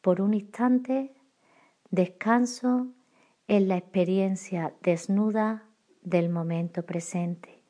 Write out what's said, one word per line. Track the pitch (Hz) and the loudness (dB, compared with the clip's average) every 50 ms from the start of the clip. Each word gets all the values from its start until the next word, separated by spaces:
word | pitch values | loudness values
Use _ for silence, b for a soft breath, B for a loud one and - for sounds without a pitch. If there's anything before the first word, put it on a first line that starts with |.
Por | - 190 180 180 | 4 2 2 2
un | 196 202 | 2 0
instante, | 214 208 202 - - - 240 247 254 254 254 254 262 269 269 269 - _ _ b b b b b b b b b b b b b | 0 0 -2 -6 -6 -2 2 2 2 2 2 0 -4 -4 -4 -6 -12 _ _ b b b b b b b b b b b b b
descanso | - 185 180 180 - - - 214 233 240 247 240 247 - - 254 247 247 254 254 247 b b b b b b b b b b - | 0 0 0 0 -2 -6 0 2 2 2 2 0 -2 -4 -2 0 0 0 -2 -4 -10 b b b b b b b b b b 2
en | 208 202 196 190 | 2 4 4 4
la | 190 | 0
experiencia | 180 175 - - 196 180 170 185 190 190 190 190 185 - - 190 175 165 151 - _ | -2 -2 -2 0 0 0 2 2 0 2 0 -2 -4 -6 -6 -4 -4 -4 -4 -6 _
desnuda | - 180 170 165 - - 196 202 214 214 208 220 214 214 220 220 - _ _ _ _ _ _ _ | 0 0 0 0 0 0 0 2 2 2 0 0 0 0 -2 -6 -10 _ _ _ _ _ _ _
del | _ 180 170 175 170 170 | _ -2 0 0 2 0
momento | 170 170 165 165 170 165 170 170 170 180 170 | -2 -2 -2 -2 -2 -4 -4 -4 -6 -8 -8
presente. | - 170 170 170 - - 175 175 175 175 170 - - - _ _ | -6 -6 -8 -8 -6 -6 -4 -4 -4 -6 -8 -12 -20 -20 _ _